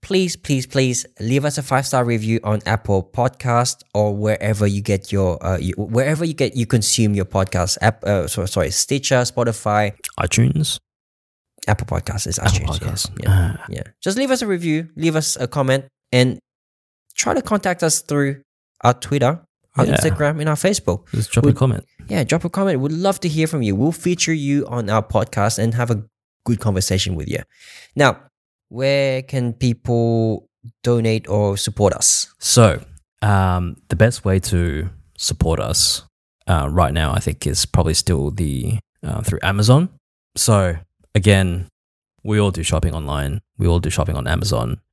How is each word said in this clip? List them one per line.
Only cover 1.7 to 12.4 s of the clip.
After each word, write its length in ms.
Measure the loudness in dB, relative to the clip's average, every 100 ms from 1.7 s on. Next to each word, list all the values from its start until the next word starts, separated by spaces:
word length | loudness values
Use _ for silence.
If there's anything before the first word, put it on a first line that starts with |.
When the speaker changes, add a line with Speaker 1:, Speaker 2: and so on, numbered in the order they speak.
| -2 0 0
Speaker 1:
review 360 | 0 0 0 -2
on 180 | 0 -2 0
Apple 380 | -2 0 -2
Podcast 800 | 0 -2 -2 -2 0 0 0 -4 -6
or 220 | -2 0 0
wherever 520 | -2 0 -2 0 0
you 140 | 0
get 300 | -2 -2 0
your, 320 | 0 0 -2 -2
uh, 120 | -2
you, 160 | -2 -4
wherever 480 | -2 0 0 0 -2
you 80 |
get, 220 | -2 -2 -2
you 100 | 0
consume 480 | 0 0 2 2 2
your 100 | 0
podcast. 520 | 0 0 0 -2 0
App, 220 | 0 0
uh, 240 | -2 0 0
so, 180 | -4 -4
sorry, 260 | -2 -2
Stitcher, 500 | -2 -2 -2 0 0
Spotify, 760 | 0 -2 -4 -2 -2 0 0 -4 -12 -6
Speaker 2:
iTunes. 580 | -2 2 2 2 -2 -6 _ _ _ _ _ _ _ _ -4
Speaker 1:
Apple 200 | -4 -2
Podcasts 400 | -6 -4 -6 -6
is 120 |
Speaker 2:
Apple 280 | -2